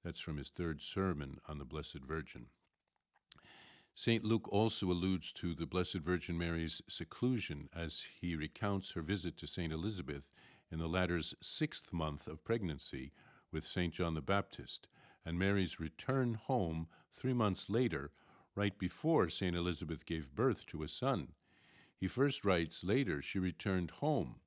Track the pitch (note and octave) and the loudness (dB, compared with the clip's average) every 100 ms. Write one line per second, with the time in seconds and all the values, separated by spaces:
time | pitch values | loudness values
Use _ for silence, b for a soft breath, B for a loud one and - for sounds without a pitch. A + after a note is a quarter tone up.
0 | F2 D#2 - D2+ C#2 - E2+ D2 - - | -6 -6 -6 -6 -6 -4 -4 -4 -4 0
1 | F#2+ D#2 C#2 C#2+ - D2+ C2+ D2+ D2 D2 | 0 0 -4 -8 -10 -8 -6 -6 -6 -10
2 | C2 D#2+ - - A#1 _ _ _ _ _ | -4 -4 -4 -12 -16 _ _ _ _ _
3 | _ _ _ - B B B B B - | _ _ _ -20 B B B B B -4
4 | - A2+ - A2 - G2+ A2 - F#2 F2 | 2 4 4 2 4 4 4 2 2 2
5 | F#2+ F#2 - - F2 D#2+ D#2+ F#2 F2 F#2 | 2 2 -2 -4 -4 -2 0 0 0 -2
6 | D2+ F2+ - E2+ E2+ E2 E2 - - - | 0 0 0 -2 0 0 -2 -4 -6 -8
7 | D#2+ - B2 B2 - D2 C#2+ E2+ E2 - | -8 -2 0 2 -2 -6 -8 -6 -4 -4
8 | - - F2 D#2+ D#2 - G#2 G2 F#2+ F2+ | -8 -6 -2 -2 -4 -4 -2 0 -2 -6
9 | D#2+ G2 E2+ - D2 - E2 D#2 F#2+ G2+ | -2 0 -2 -6 -8 -4 -2 -2 -2 -4
10 | D2 C#2+ - B B B B E2 E2 F#2 | -6 -8 -10 B B B B -2 0 2
11 | F2+ E2+ D2+ - - - D#3 - - F2 | 4 2 0 -4 -4 0 -2 -2 -6 -2
12 | D#2 D2 - D#2+ - A#2 F#2+ C#2 - C#2 | -2 -2 -8 -10 0 0 0 -4 -6 -8
13 | C2 B B B B D#2+ - - F2 - | -10 B B B B -6 -2 0 0 2
14 | E2+ D#2+ D2 G2 G2 - - - - B | 0 0 2 2 0 -10 -10 -12 -14 B
15 | B B - F2 F#2+ G2+ F2+ - D#2 - | B B -6 2 4 4 2 0 -6 -6
16 | - C3+ B2 A2 - A#2+ F2 E2 E2 B | 0 2 2 0 0 2 2 0 -4 B
17 | B - C3 B2 G#2+ F#2 - G#2+ B2 D2+ | B -4 0 4 4 2 0 2 4 0
18 | C#2+ B B B B - G2+ - F2+ - | -4 B B B B 0 0 2 -4 0
19 | D#3 D#3 F2 - F2+ F2 F2 E2+ D#2+ D#2+ | 4 6 6 4 2 2 0 0 -4 -6
20 | - D#2+ C#2+ D2 C3 A2+ - E2 D#2 - | -4 -4 -4 2 2 2 -4 -6 -4 -2
21 | C3 A2+ C2 - b b b b b b | 0 0 -2 -12 b b b b b b
22 | F#2 - C#3 - G2+ F2+ E2 - F2+ A#2+ | -4 2 2 2 4 4 2 -2 2 2
23 | A#2+ D2 - G2 F#2 F2 G#2 F#2 F2 - | 2 0 0 0 0 0 2 2 2 0
24 | D3 C#3+ C2+ - | 2 2 0 -6